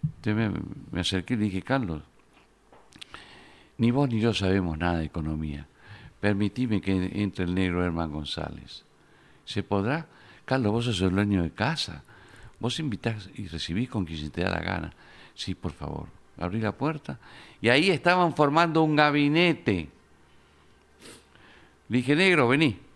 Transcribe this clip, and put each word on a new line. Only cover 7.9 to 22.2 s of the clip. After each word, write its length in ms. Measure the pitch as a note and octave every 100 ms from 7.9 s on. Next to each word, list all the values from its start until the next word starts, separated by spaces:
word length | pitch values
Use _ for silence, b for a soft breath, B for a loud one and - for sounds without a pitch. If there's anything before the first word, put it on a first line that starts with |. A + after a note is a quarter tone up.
| E2 E2
González". 720 | D2+ D2 - D2+ - - - _ _ b b b b
"¿Se 180 | - -
podrá?". 440 | G2 G2+ G2+ D#3 D#3+ B B B
"Carlos, 280 | - C3 G#2+
vos 120 | A2+
sos 160 | A#2+ G2+
el 80 | F#2+
dueño 280 | F#2 G#2 G2
de 80 | E2
casa. 540 | - A2+ D#3+ - D2+ - B B B B B
Vos 200 | A#2 -
invitás 480 | D#3 G2+ A#2 A2 F#2+
y 140 | - F#2+
recibís 400 | D#2+ - F2 B2+
con 140 | A2
quien 140 | E2+ D#2+
se 120 | D2+
te 120 | -
da 80 | F2
la 100 | E2+
gana". 320 | E2 F#2 D#2+ - B B B
"Sí, 200 | - -
por 180 | F#2 E2+
favor". 340 | D2 D2 D2 D2+ - - -
Abrí 220 | F2 G#2
la 120 | A2
puerta 460 | - D3 D#3 - C3 B B B B
y 60 | A2
ahí 200 | B2+ F#3
estaban 440 | E3 F3 F3+ F3
formando 480 | D3+ C#3+ D3+ E3+ D#3+
un 120 | D#3 D3+
gabinete. 920 | D3 D3 C#3+ D3+ F3 D#3+ - F#2+ C#2+ - _ _ _ - _ _ _ _ _ _ - - _ - B B B B _
Le 80 | A#2+
dije, 160 | A#2+
"Negro, 320 | D3